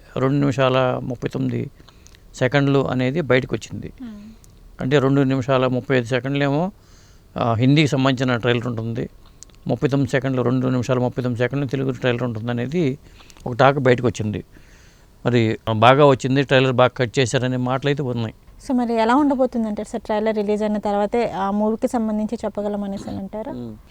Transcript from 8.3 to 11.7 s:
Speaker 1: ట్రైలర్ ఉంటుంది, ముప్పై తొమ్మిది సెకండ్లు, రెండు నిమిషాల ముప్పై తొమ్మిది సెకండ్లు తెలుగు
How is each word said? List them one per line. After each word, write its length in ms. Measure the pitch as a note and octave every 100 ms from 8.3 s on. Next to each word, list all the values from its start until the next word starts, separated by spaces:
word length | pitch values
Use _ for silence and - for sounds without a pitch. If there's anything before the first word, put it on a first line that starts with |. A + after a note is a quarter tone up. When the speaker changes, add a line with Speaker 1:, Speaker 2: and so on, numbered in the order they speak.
| A#2+
Speaker 1:
ట్రైలర్ 300 | B2 A#2+ B2
ఉంటుంది, 420 | A2+ A2+ A#2 E3 - - - - - -
ముప్పై 220 | B2 D3
తొమ్మిది 220 | C#3 C3
సెకండ్లు, 300 | C#3 C3+ B2+
రెండు 260 | A#2+ C3 C3
నిమిషాల 320 | B2+ A#2+ B2+
ముప్పై 240 | B2 A#2+
తొమ్మిది 200 | B2 A#2
సెకండ్లు 240 | B2 C#3
తెలుగు 240 | C#3